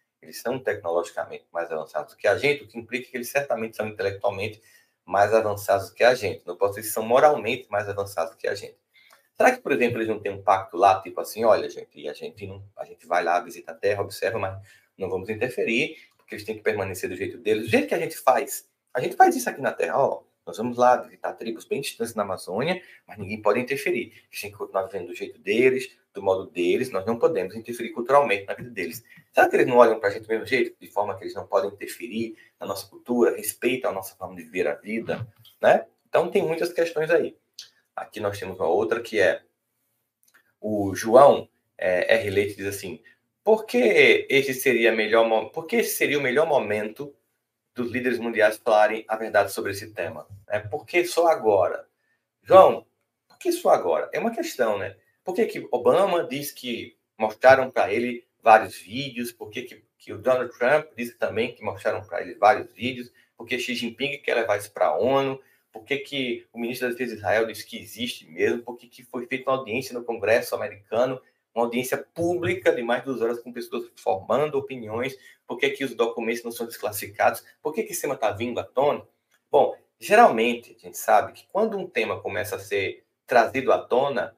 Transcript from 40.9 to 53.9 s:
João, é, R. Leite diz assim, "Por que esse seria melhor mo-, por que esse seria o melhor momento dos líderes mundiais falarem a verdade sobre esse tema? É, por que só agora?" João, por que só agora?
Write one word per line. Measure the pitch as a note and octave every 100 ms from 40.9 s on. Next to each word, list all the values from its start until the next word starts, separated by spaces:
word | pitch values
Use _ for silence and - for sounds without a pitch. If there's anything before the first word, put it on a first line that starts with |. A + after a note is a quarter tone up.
| F2+
João, | A2 B2 C#3+ - - _ _ -
é, | F2+ F2+ - A2+
R. | G2+
Leite | G2 G2+ -
diz | G2
assim, | G2 F#2+ D#2+ _ _ _ _
"Por | G3+ G#3+ -
que | B3 A#3 E3 B2+ - -
esse | C3+ C3+
seria | C3 C3+ A#2 A#2
melhor | A2 G#2+ A2+ A2+
mo-, | A2 -
por | - -
que | A#3
esse | - -
seria | C#3 C#3+
o |
melhor | C3 B2+ E3
momento | C3+ G#2+ G#2+ G#2+ - D3 - _ _ _ _ _
dos | - A#2+
líderes | B2 B2 A2
mundiais | A#2 G#2+ G#2+ A2
falarem | A#2 G#2+ G#2+ A2 -
a | A2
verdade | A2 G2+ G2+
sobre | - G2+
esse | G2 -
tema? | - E2+ D2+ - - -
É, | G#2
por | G#2 - -
que | F3 F3
só | - E3+
agora?" | D#3 A2 G2 E2+ - - _ _ _ _ _
João, | - F#3 D#3 A2+ - _ _ _ _
por | -
que | F4+
só | E4+ F#3+
agora? | D#3 F2